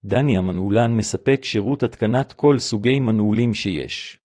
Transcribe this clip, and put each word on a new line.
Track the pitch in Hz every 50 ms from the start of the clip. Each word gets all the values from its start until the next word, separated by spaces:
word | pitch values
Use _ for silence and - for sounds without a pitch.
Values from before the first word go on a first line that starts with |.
| -
דני | 101 101 117 143 147 120 92
המנעולן | 92 92 90 90 95 101 101 113 117 117 117
מספק | 110 104 - - 92 - - 135 135 -
שירות | - - 110 101 110 143 135 -
התקנת | - - - 113 107 120 127 135 - -
כל | - - 147 143 127
סוגי | - - - 107 101 123 131 139
מנעולים | 135 113 110 107 104 107 104 110 120 120 107
שיש. | - - 104 90 73 64 58 - - - - - _ _